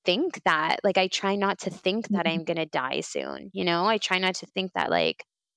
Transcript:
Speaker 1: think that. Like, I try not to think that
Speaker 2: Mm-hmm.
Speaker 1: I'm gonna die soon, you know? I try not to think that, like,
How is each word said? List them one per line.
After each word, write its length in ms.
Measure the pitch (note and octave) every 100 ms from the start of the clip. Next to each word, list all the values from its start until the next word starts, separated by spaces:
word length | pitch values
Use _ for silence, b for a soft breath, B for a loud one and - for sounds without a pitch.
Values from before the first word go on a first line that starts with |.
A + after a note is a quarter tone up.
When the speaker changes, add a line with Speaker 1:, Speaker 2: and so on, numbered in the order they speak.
| -
Speaker 1:
think 360 | F#3+ F4 - G3+
that. 340 | D#3+ D#3+ -
Like, 140 | G3+ F#3
I 100 | F#3+
try 280 | - G3 G3+
not 240 | G3 F#3+
to 100 | F#3+
think 400 | D#3+ F#3 G#3+ A3
that 120 | G3 E3
Speaker 2:
Mm-hmm. 20 |
Speaker 1:
I'm 160 | E3
gonna 220 | D#3+ E3 D#3
die 360 | D3 C3 C3+
soon, 500 | - - - - -
you 100 | F#3+
know? 220 | F3 E3+ G3
I 120 | A3
try 200 | - F#3
not 160 | F#3 F3+
to 120 | -
think 240 | G3 F#3+
that, 160 | - -
like, 360 | E2+ D#2+ - - _ _